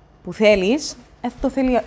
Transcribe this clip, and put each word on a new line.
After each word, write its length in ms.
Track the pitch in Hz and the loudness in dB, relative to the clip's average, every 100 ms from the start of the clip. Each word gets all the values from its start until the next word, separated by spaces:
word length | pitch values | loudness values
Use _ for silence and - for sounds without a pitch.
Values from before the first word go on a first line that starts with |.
| _ _ | _ _
που 80 | - | -12
θέλεις, 640 | 175 214 208 185 294 - - - - | 0 4 4 2 -2 -4 -14 -20 -12
ε, 80 | 247 - | -12 -6
το 80 | 269 | -6
θέλει 300 | 269 262 240 | -2 0 0